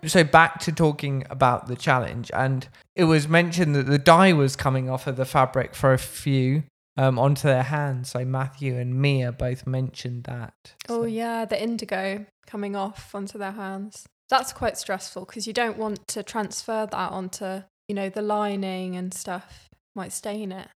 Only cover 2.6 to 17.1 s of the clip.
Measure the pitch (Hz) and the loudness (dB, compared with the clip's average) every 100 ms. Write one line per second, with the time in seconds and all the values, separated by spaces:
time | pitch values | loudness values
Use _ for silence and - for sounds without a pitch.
2.6 | - - _ - 160 160 147 165 175 170 | -4 -18 _ 2 6 6 6 4 4 2
3.6 | 165 143 131 143 139 165 190 160 135 135 | 2 2 2 4 8 8 8 6 4 2
4.6 | 143 131 127 131 - 127 131 151 131 131 | 0 0 -2 -4 -4 -4 0 4 4 2
5.6 | 120 - 139 131 - - 147 135 127 143 | -4 2 4 4 0 -6 0 2 2 0
6.6 | 147 _ _ - 131 123 139 143 151 131 | -2 _ _ 0 2 4 2 4 4 2
7.6 | 131 147 143 131 127 123 127 131 135 139 | 2 -2 -2 -4 -6 -6 -2 -2 -4 -4
8.6 | 139 123 123 127 143 135 123 120 127 127 | -4 -4 -2 0 2 2 0 -2 -4 -4
9.6 | - 131 131 - 123 120 127 123 113 _ | -4 -4 -4 -6 -10 -8 -10 -12 -12 _
10.6 | - _ - 233 233 220 233 226 220 226 | -20 _ -6 -4 -2 -2 -4 -4 -2 -2
11.6 | 220 233 214 190 190 202 208 _ _ 208 | -2 -4 -4 -4 -2 -6 -10 _ _ -8
12.6 | 202 202 196 214 - 202 196 208 196 208 | -6 -4 -6 -8 -12 -10 -10 -8 -10 -8
13.6 | 190 196 208 - - _ _ 262 254 - | -10 -8 -10 -14 -20 _ _ 0 0 -2
14.6 | 233 - - 190 - - 185 226 208 214 | -2 -2 -6 -6 -6 -14 -14 -10 -4 -2
15.6 | 233 214 220 202 - 220 202 233 196 - | -2 -2 -6 -6 -8 -10 -8 -6 -6 -8
16.6 | - 220 214 - 180 | -6 -4 -4 -4 -4